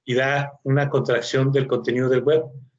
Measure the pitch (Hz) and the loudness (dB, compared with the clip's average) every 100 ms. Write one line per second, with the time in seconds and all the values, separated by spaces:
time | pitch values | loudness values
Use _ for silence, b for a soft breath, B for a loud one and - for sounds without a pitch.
0 | - 123 135 143 139 - 139 139 143 139 | -4 0 0 0 -4 -6 0 0 2 0
1 | 120 117 - 135 135 139 131 123 120 123 | 0 0 0 0 2 0 0 -2 -2 0
2 | 127 127 131 156 - - - | 2 2 2 0 0 -12 -20